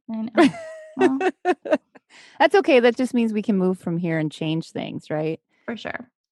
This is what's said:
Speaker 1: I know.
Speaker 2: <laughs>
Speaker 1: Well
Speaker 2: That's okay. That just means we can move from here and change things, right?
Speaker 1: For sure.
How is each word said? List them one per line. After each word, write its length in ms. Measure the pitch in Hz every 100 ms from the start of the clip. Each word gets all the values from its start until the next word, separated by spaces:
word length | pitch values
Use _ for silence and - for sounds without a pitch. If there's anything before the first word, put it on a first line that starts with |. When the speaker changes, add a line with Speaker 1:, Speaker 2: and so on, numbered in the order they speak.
| -
Speaker 1:
I 100 | 220
know. 260 | 220 - 302
Speaker 2:
<laughs> 40 | 679 640 640 - -
Speaker 1:
Well 200 | 370 269 370 - 359 320 - - _ _ _ - - -
Speaker 2:
That's 160 | 320
okay. 260 | 403 339 254
That 160 | 240 233
just 160 | 254
means 220 | 240 226
we 80 | 214
can 160 | 202 190
move 200 | 185 185
from 200 | 180 170
here 200 | 175 160
and 140 | 156
change 380 | - 160 160 -
things, 400 | - - - -
right? 280 | 151 156 160 _ _ -
Speaker 1:
For 100 | 226
sure. 340 | - - 247 _ _